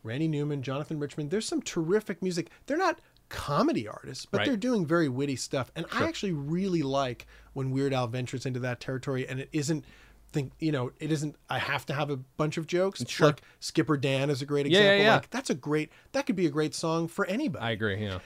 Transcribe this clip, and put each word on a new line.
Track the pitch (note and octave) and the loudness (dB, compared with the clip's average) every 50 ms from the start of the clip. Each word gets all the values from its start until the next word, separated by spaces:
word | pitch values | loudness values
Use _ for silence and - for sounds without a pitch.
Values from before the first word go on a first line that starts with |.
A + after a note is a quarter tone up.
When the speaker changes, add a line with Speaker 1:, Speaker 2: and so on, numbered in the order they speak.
| - | -10
Speaker 1:
Randy | A2+ A#2 C#3+ D#3+ D#3+ | -6 -2 -2 0 0
Newman, | D3+ C#3+ D3 D3+ D3 C#3 B2 | 0 0 -2 -2 -2 -4 -4
Jonathan | C3 C3 C#3+ D3+ - E3 D3 | -4 -4 -6 -4 -6 -4 -6
Richman, | D3 - - D#3+ D3 C#3+ | -6 -6 -6 -6 -4 -2
there's | F3+ A3 A3+ | -2 -2 -2
some | - F4 D4+ - | -2 -4 -4 -4
terrific | - - F3 D#3+ D#3+ G3 G#3+ - - G3 - F#3+ | -2 -4 -2 0 2 2 0 0 -2 -6 -4 -4
music. | F#3 E3+ E3+ - - - - - | -2 -2 -2 -4 -6 -12 -16 -6
They're | - C#4 | -4 0
not | E4+ F#4+ E4+ E4 - - _ _ _ _ _ - | 2 2 2 0 -2 -8 _ _ _ _ _ -10
comedy | - - C#3+ C#3+ D#3+ A#3+ E4+ C4+ D3+ G#2+ G#2+ | -8 -4 0 2 2 2 2 2 0 -2 -4
artists, | - - - C#3 C3 - - | -10 -12 -12 -12 -12 -12 -8
but | - - G#3 | -4 0 0
Speaker 2:
Right. | G#3 | 2
Speaker 1:
they're | C#4+ B3+ | 2 2
doing | G3 A#3+ B3+ B3 G#3 E3+ | 0 0 0 0 0 2
very | C3+ E3 E3+ D#3+ C#3 | 2 4 4 4 2
witty | B2 C3 C#3+ C#3+ C3 | 2 0 -2 -2 -2
stuff. | A2+ - - - C3+ - - - | -4 -4 -4 -2 -4 -4 -4 -8
And | D#3 E3 - - | -10 -10 -4 -2
I | A#3 | 0
Speaker 2:
Sure. | D4+ E4 | 0 0
Speaker 1:
actually | E4 - G#3+ G3 E3 | -2 -2 -2 -2 -2
really | C#3+ C#3 D3 E3 F3+ G3 G3 F3 E3 C#3 | -2 -2 -2 -2 -2 0 0 0 0 0
like | C3+ C3+ C#3 C3+ B2+ A#2+ - - - - - - - - | 0 0 0 0 -2 -4 -8 -12 -20 -20 -20 -20 -12 -6
when | C#3 C3 C3 | -4 -4 -2
Weird | C3 C3+ C#3 C#3 C#3 | 0 0 0 2 2
Al | B2+ B2 | 0 0
ventures | A#2 A#2+ B2+ B2+ - - B2 - | -2 -2 -4 -4 -4 -6 -6 -4
into | C3+ B2+ B2 | -4 -4 -4
that | B2 B2+ A#2+ - | -4 -4 -6 -6
territory, | - - C3 C3 - D3 C3+ B2+ B2+ - | -6 -6 -6 -4 -4 -2 -2 -2 -2 -4
and | C3 C3 | -6 -8
it | C3+ - - | -8 -4 -4
isn't, | D#3 C#3 D3+ D#3+ C#3+ - - - - - - - - - - - | -2 0 0 -2 -2 -4 -10 -18 -20 -20 -20 -20 -20 -20 -6 -4
think, | D#3 C3+ C3 - - | -4 -4 -4 -6 -4
you | D#3+ D#3 D3+ | -2 0 0
know, | C3 B2 C3 - - | 0 -2 -4 -6 -8
it | D#3+ D3+ D#3+ | -4 -4 -2
isn't, | C#3 D#3 D3 - - _ - | -2 -2 -6 -8 -10 _ -6
I | C3+ B2 | -4 -4
have | - - C#3+ C3+ - | -2 -2 -4 -4 -4
to | - C#3 | -4 -4
have | C#3+ D3 C#3+ | -4 -2 -2
a | C#3+ | -4
bunch | C3 C3 - _ - D3+ D#3 - | -6 -8 -10 _ -2 -2 -2 -2
of | E3+ D#3 | -4 -4
jokes. | - F3 F3 F#3 G3 G3 - A#2+ - | -2 0 0 0 0 0 -4 -6 -6
Speaker 2:
Sure. | - - D#3+ D3 | 4 6 6 6
Speaker 1:
Like | C#3+ - - - - _ | 6 4 -4 -18 -18 _
Skipper | - - - D#3+ C#3 C#3 D3+ | -12 0 2 2 2 4 2
Dan | C3+ C3 C#3 C3+ C3+ C#3 D3 | 2 2 2 2 2 2 2
is | C#3+ B2 C3+ | 0 -2 -2
a | |
great | C#3+ D3 C#3+ C#3+ | 0 0 2 4
Speaker 2:
Yeah, | D3 E3+ G3+ | 6 6 8
yeah, | G#3 | 8
Speaker 1:
example. | G3 G3+ G3+ G3+ | 8 8 8 8
Speaker 2:
yeah. | A3 G3+ | 6 6
Speaker 1:
Like, | C3+ - - | 6 4 -2
that's | - B3 - - | -6 -6 -2 -2
a | G#3 | -4
great, | B2+ - D3 D3+ D#3 - - - - - _ - | -2 -2 0 0 0 0 -4 -8 -18 -20 _ -4
that | C4+ - | -2 -2
could | - G3+ | 0 0
be | F#3 F3+ | 2 2
a | D3+ | 2
great | C3+ D#3 D#3 D3+ - | 2 2 0 0 -2
song | - - D#3+ E3 E3 E3+ E3 | -2 -2 -2 0 0 -2 -2
for | - - G3 | -2 -2 -2
anybody. | F3 F#3+ B3 D#4 A#3 C3+ G2 A2 | -2 0 -2 -2 -2 -4 -2 -2
Speaker 2:
I | A#2 | -4
agree, | A2+ G2 A2 G#2 F#2+ G#2 G#2+ | -2 0 0 0 0 0 -2
yeah. | G2+ F#2 F2+ - | -4 -4 -6 -8